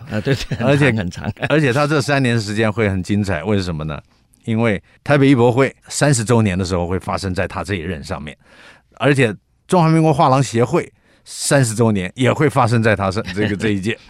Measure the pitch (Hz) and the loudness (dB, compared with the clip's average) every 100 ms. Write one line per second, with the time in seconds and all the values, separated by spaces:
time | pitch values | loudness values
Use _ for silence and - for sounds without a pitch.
0 | - 107 135 135 - 107 127 143 139 113 | -8 -4 -2 -2 -4 -2 0 2 2 0
1 | 90 - - - 123 151 143 127 147 151 | -2 -6 -8 -6 -2 0 2 0 0 0
2 | 139 139 127 117 104 107 110 110 107 95 | 0 0 0 0 -2 -2 -2 0 0 0
3 | 85 104 101 82 92 101 90 78 78 73 | -2 -2 0 -2 0 -2 -2 -6 -8 -10
4 | - _ _ _ - 113 117 95 - _ | -14 _ _ _ -4 0 0 -2 -8 _
5 | - 147 139 135 120 120 135 - - - | 0 4 4 6 4 4 0 -2 -12 -2
6 | 143 120 104 117 107 90 90 90 87 92 | 2 2 2 2 2 0 -2 -2 -2 -4
7 | - 92 98 90 87 95 87 98 80 78 | -4 -6 -4 -4 -4 -6 -6 -6 -6 -10
8 | 73 85 - - _ - - - _ - | -10 -12 -12 -18 _ -20 -20 -20 _ -2
9 | 131 135 117 98 _ _ - 185 160 160 | 0 2 0 -2 _ _ -2 2 4 4
10 | 160 139 151 135 131 - - 170 - - | 2 2 4 2 2 0 0 0 -4 -12
11 | _ _ - - - 143 120 107 113 104 | _ _ -18 -8 0 2 2 2 0 0
12 | 90 - 123 117 139 139 117 120 110 101 | -4 -2 0 2 2 2 2 2 2 2
13 | 95 98 92 92 107 98 107 101 95 107 | 0 -4 -6 -4 -4 -2 -2 -2 -4 -6